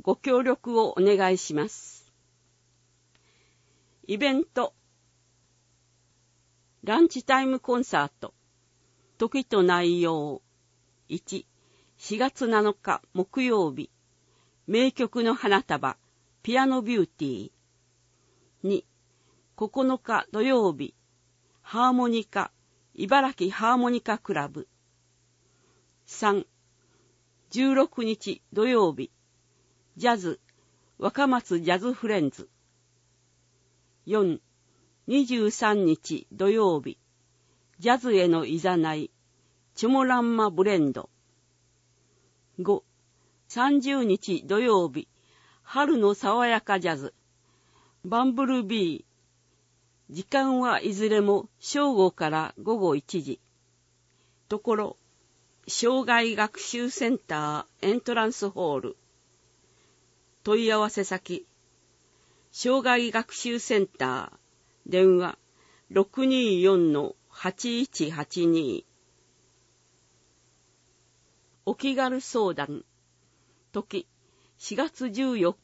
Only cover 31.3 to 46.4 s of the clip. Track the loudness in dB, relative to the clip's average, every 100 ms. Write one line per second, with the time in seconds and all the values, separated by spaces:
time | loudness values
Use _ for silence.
31.3 | 0 0 -2 0 0 -2 -4 -2 0 -2
32.3 | -4 -18 _ _ _ _ _ _ _ _
33.3 | _ _ _ _ _ _ _ -2 0 2
34.3 | -2 _ _ _ _ _ _ -2 0 2
35.3 | 0 0 0 0 2 2 0 -4 -10 -10
36.3 | -2 0 2 2 0 -4 -14 _ _ _
37.3 | _ _ _ _ -4 0 0 2 4 4
38.3 | 2 0 -2 0 0 -2 -4 -8 _ _
39.3 | _ _ _ _ -2 2 2 2 2 2
40.3 | 2 0 2 2 2 0 -2 -10 _ _
41.3 | _ _ _ _ _ _ _ _ _ _
42.3 | _ _ -6 -2 -2 -4 _ _ _ _
43.3 | _ -10 -2 2 2 2 0 2 0 0
44.3 | -4 0 0 4 4 2 -4 -12 _ _
45.3 | _ _ _ -6 0 2 4 2 2 0
46.3 | 0